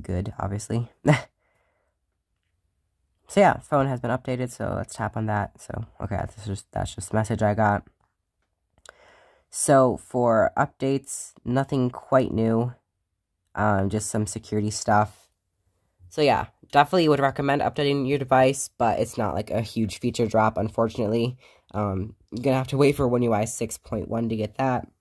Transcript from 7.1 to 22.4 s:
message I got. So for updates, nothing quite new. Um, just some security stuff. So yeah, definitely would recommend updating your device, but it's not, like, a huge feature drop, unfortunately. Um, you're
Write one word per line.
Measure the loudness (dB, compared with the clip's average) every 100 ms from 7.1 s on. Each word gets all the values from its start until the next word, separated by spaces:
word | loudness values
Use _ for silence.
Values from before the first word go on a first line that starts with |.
| -2
message | 0 0
I | 0
got. | 2 2 0 -4 _ _ _ _ _ _ _ _ _ -20 -20 _ _ _ _ _
So | -4 4 6 6 2
for | -4 0 4 4 4 2
updates, | -2 -2 -2 -2 -4 -12 -14 -12
nothing | -2 -2 0 0 0
quite | -2 2 2 2
new. | 0 2 2 0 -6 _ _ _ _ _ _ _
Um, | -2 2 2 2
just | -2 -4
some | -4 -4
security | -6 -6 -4 -2
stuff. | -4 2 2 2 -4 _ _ _ _ _ _ _ _ -10
So | 0
yeah, | 2 2 0 _ 0
definitely | 2 4 4 4
would | 4
recommend | 2 0 0 0
updating | 0 0 0 0 0
your | -2
device, | 2 4 4 2 -6 -2
but | 0 0
it's | -2 -2
not, | -2 -2
like, | -4
a | -4
huge | -4 -2 -4 -2
feature | -4 -2 0
drop, | 4 2 2
unfortunately. | -2 0 -2 0 -2 0 -2 -6 -16 _ _
Um, | -4 -2 -2 -6 -10 -14
you're | -6